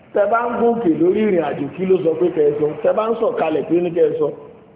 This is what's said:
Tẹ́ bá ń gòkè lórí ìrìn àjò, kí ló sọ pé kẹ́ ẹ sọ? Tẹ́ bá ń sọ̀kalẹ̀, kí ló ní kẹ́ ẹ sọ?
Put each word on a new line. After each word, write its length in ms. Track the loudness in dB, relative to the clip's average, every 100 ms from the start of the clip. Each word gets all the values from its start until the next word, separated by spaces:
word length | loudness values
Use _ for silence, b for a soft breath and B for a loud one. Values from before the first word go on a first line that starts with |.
| -6
Tẹ́ 160 | -2 0
bá 120 | 0
ń 100 | -2 0
gòkè 340 | 0 2 0 2
lórí 220 | 2 2
ìrìn 220 | 2 2
àjò, 240 | 0 -4 -6
kí 140 | -4 0
ló 100 | 2
sọ 140 | 2
pé 120 | 0 0
kẹ́ 180 | 2 0
ẹ 60 |
sọ? 140 | 2 -2 0
Tẹ́ 140 | 0
bá 120 | 0
ń 100 | 0
sọ̀kalẹ̀, 480 | 0 -2 0 -2 -2
kí 100 | 0
ló 60 | 0
ní 80 | 0
kẹ́ 160 | 2 2
ẹ 60 |
sọ? 140 | 2 -2 -4 -16 -20 -20